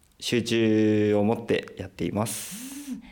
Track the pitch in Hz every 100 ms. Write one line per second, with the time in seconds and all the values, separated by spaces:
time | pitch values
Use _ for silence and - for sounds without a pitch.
0 | _ - - 120 113 113 110 107 107 107
1 | 104 104 104 117 - - - - 95 -
2 | 85 101 110 - - 214 262 277 277 233
3 | -